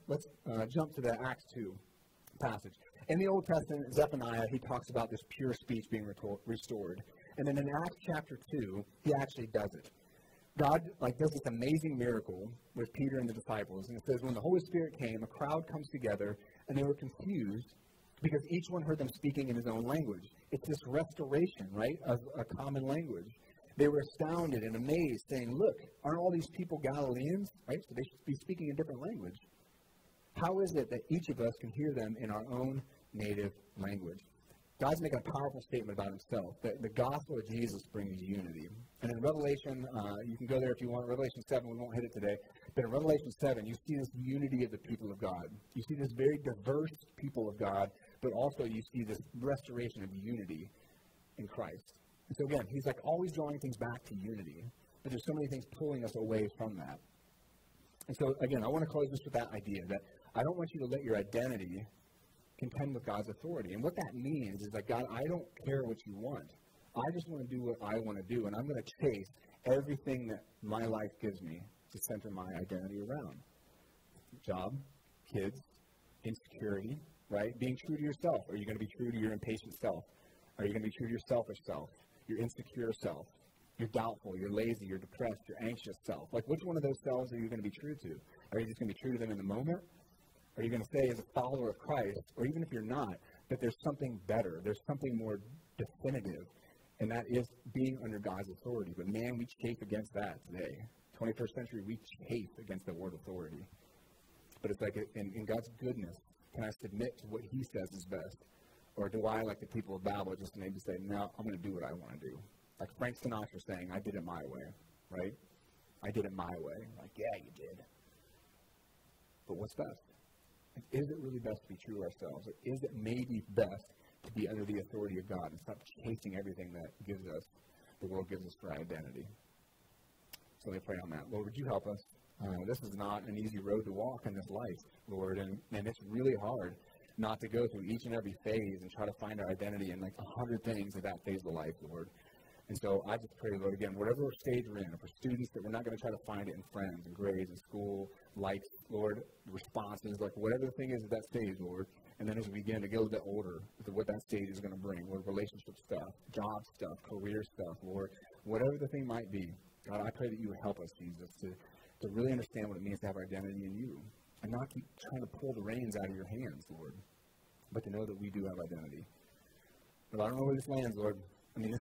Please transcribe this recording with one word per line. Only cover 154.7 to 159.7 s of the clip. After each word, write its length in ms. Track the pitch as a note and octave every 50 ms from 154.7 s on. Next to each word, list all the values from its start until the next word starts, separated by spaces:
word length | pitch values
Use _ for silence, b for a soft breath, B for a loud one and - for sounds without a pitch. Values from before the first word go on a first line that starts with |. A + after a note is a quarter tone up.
| F#2 F#2
bring, 260 | F#2+ G2+ F#2+ F2 E2+ F#2+
Lord, 140 | F#2+ F#2+ F#2 G2
relationship 500 | G2 G2+ G#2 G2+ - - - - - - -
stuff, 240 | - G#2+ D#2+ D#2 - - - - - -
job 260 | - G2+ G#2+ G#2+ G#2+ A2 - -
stuff, 240 | - G#2+ E2 E2 - -
career 400 | - A2+ G2+ G2 G#2 G#2 G#2+ G#2 - -
stuff, 240 | - F#2+ E2+ E2 - G2
Lord, 260 | F#2 F#2+ G2 F#2+ F#2+ - - - - - - -
whatever 300 | G#2+ A2 A2+ B2+ C3+ C#3+ D3+
the 60 | D3 C3+
thing 180 | - C#3+ C3+
might 240 | B2 A2+ A#2 A#2 F#2+
be, 220 | G2+ G2 F2+ E2+ F2+ - - -